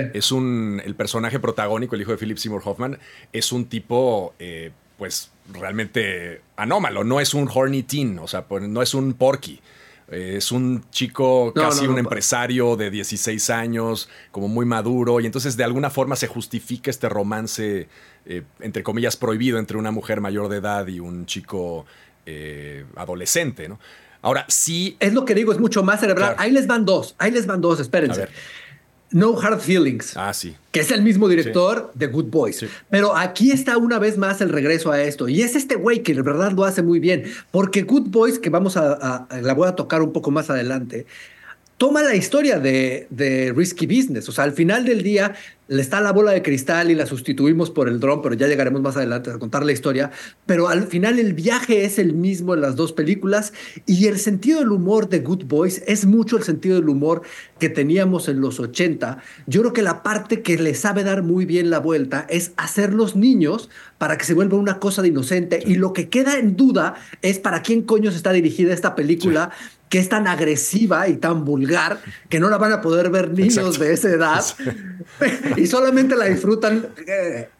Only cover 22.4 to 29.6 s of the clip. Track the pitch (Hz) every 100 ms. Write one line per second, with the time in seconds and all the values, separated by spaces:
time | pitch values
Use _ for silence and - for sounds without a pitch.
22.4 | 76 73 73 71 69 - 92 87 85 170
23.4 | 151 - 80 104 - - _ _ - 135
24.4 | - - - 165 190 - 196 247 254 202
25.4 | 220 175 226 208 185 208 208 185 202 -
26.4 | 214 269 262 233 196 175 - - 208 240
27.4 | 196 185 170 165 123 180 143 95 95 -
28.4 | - - - - _ _ _ 175 220 233
29.4 | 208 214